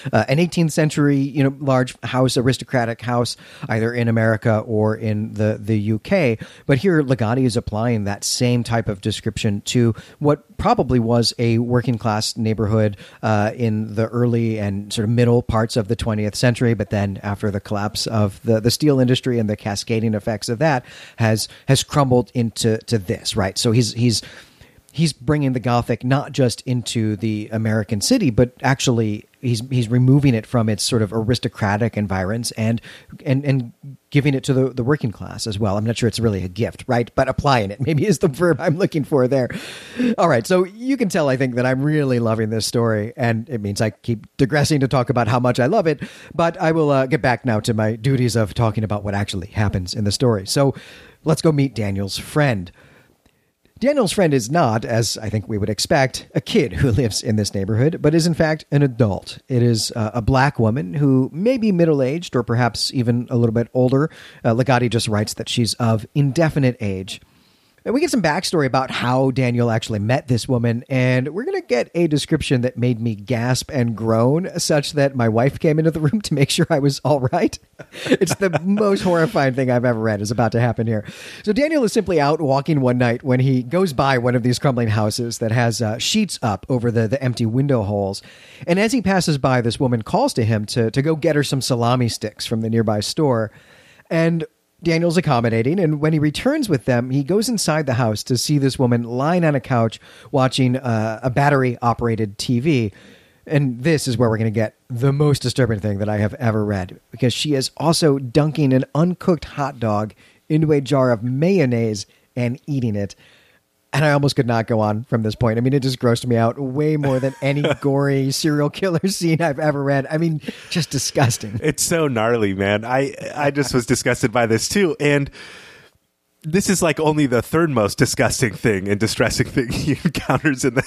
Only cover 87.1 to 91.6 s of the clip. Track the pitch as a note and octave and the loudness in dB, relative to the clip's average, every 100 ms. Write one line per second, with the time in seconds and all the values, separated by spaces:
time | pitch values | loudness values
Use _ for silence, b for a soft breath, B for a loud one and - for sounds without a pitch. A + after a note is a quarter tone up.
87.1 | C3+ C3 A2+ A2+ B2 C#3+ B2 G2+ G2+ G2 | 0 -2 -2 0 0 2 0 0 0 -2
88.1 | G2+ - B B B B F3+ G#3+ B3+ F#3 | -4 -12 B B B B 0 0 0 0
89.1 | F#3+ E3 C#3+ C#3 B2+ A#2 - C3 A#2+ - | 0 0 0 2 2 0 0 0 -2 -2
90.1 | F3+ C4+ - A2 G#2+ G#2 B2 A2+ C#3 D3 | 0 0 0 0 0 -2 -2 0 0 0
91.1 | D#3+ D#3+ D3 C3+ - | 0 0 2 0 -2